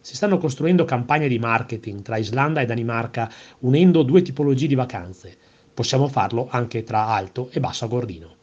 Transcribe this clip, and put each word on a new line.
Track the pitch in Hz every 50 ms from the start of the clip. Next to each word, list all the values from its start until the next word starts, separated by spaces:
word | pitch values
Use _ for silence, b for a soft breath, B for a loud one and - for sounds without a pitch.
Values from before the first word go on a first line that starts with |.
Si | _ - -
stanno | - - 208 190 175
costruendo | - 151 131 - 151 165 185 175 -
campagne | - 135 120 120 - 147 151 151
di | 139 123 113
marketing | 113 117 113 113 113 - 120 107 - - 101 101 101
tra | - 113
Islanda | 110 110 101 110 131 139 151 160 151
e | 131
Danimarca, | 117 117 117 117 117 117 117 117 117 - 123 117 113 B B B B B B
unendo | - 123 131 151 180 185 175 165 147
due | 123 143 185 180
tipologie | 175 135 - 147 143 139 127 147 156
di | 139
vacanze. | 127 127 123 - 101 87 90 92 - - 95 - b b b b b b b _
Possiamo | - 120 - - 131 139
farlo | 139 135 123 101 101 113 117 131 131
anche | - 123 120 117 - 117 110
tra | - 120 110 110 110
Alto | 110 101 95 95 _ - 123 127
e | - -
Basso | 123 - - - -
Agordino. | 110 120 123 120 110 110 80 82 82 - _